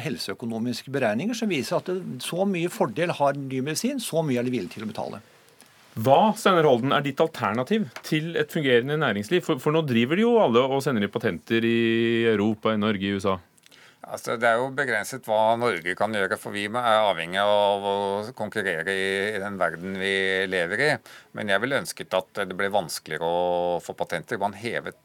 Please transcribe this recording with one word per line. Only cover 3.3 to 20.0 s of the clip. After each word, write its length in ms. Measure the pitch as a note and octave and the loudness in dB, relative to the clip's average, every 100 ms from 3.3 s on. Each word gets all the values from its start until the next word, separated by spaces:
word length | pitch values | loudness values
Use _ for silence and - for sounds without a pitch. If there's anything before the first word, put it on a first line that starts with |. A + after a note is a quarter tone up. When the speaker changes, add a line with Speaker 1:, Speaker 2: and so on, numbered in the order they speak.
Speaker 1:
ny 280 | C#3+ C3+ C3 C3 | 0 -4 -4 -4
medisin, 320 | D#3 A#3+ C#4+ | -2 -2 -4
så 240 | - D#3 | -4 -2
mye 160 | D#3 B2 | 0 0
er 80 | B2 | 0
de 80 | |
villige 220 | B2 F2+ - | -2 -6 -8
til 100 | A2 | -10
å 60 | |
betale. 300 | - A#2 G#2+ - _ _ _ - _ - | -8 -8 -10 -16 _ _ _ -20 _ -16
Speaker 2:
Hva, 400 | - A2+ D3 A3 G#3 | -2 4 6 6 4
Steinar 260 | G#3 F3+ | 4 6
Holden, 300 | D3+ B2 C3+ C#3 | 6 4 4 2
er 60 | |
ditt 140 | C#3+ C3+ | 0 0
alternativ 720 | D#3+ - G#2 A2+ C3 A3 D3+ - - | 0 0 -2 0 0 0 -2 -8 -4
til 300 | D#3 D#3+ E3 | -2 -2 -2
et 120 | D3 | -2
fungerende 400 | E3+ C#3 A#2+ C3 D#3 | 0 4 4 4 0
næringsliv? 460 | C#3+ G2+ G#2 F3 | 0 0 0 0
For, 140 | E3 C#3+ | 0 -2
for 140 | D3+ | 2
nå 80 | D#3+ | 2
driver 320 | D3+ A2+ A#2+ F3 | 2 2 2 4
de 60 | |
jo 140 | A#3 A#3 | 4 4
alle 220 | E3+ A#2 | 6 4
og 180 | C3 C3+ | 4 2
sender 240 | C#3 A#2 | 0 0
inn 80 | G2+ | 0
patenter 540 | A#2 A2+ E2+ - A2+ A#2 | 0 -2 -4 -2 0 2
i 600 | A#2 A2+ A2+ A#2 A2+ A2+ | 2 2 2 2 2 2
Europa, 420 | G#2+ G#2 G#2+ A2 | 4 2 0 0
i 80 | G#2+ | 0
Norge, 300 | G#2+ G#2 G2 | 0 0 -2
i 60 | G2+ | -2
U 20 | |
S 80 | G2+ | 0
A. 120 | F#2 - _ _ - - _ - | -2 -6 _ _ -20 -20 _ -14
Speaker 3:
Altså, 220 | G#2+ B2+ | -10 -6
det 140 | B2 A#2 | 0 2
er 80 | A2+ | 4
jo 140 | C3+ | 2
begrenset 540 | C3+ C3 G#2+ G2 C3 - | -2 -2 -2 -2 -8 0
hva 260 | G#2+ A2 A#2 | 2 4 2
Norge 320 | A#2+ F2+ E2+ F#2 | 2 0 -2 -2
kan 160 | G#2 G#2+ | 0 0
gjøre, 200 | F#2+ G#2 | 0 -2
for 120 | B2 | -6
vi 120 | G#2 G#2 | -6 -4
er 380 | A#2+ A#2+ A2 G#2+ | 0 4 4 4
avhengig 320 | E2+ E2 F#2+ | 2 -2 0
av 460 | G#2 G#2 G2+ G2+ G2+ | 2 4 4 2 0
å 80 | G2+ G2+ G2+ G#2+ C3 | -2 -2 -4 -6 -8
konkurrere 540 | G#2 A2 G2 E2 E2 | -8 -4 -2 -2 -2
i, 200 | G2 G2 G2 G2+ G#2+ | -2 0 0 -2 -4
i 40 | |
den 200 | G2+ G2 | -6 -2
verden 340 | F2 D#2+ F2+ F#2+ | -2 -2 -8 -4